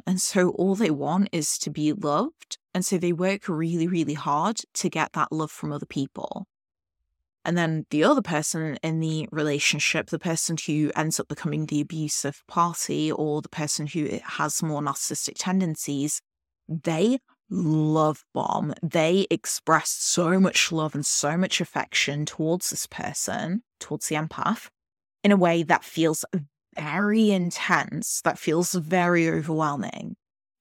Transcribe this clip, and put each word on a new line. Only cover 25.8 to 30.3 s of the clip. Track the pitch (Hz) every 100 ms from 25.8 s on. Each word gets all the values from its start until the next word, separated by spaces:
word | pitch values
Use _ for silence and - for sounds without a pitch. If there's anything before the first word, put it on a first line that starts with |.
feels | - - 160 156 - 180 143 _ _ -
very | 151 165 208 220 214
intense, | 190 175 - - 160 - 147 - -
that | 170 -
feels | - 160 175
very | 185 156 185 175 175 165
overwhelming. | 160 156 156 156 143 92 - - - _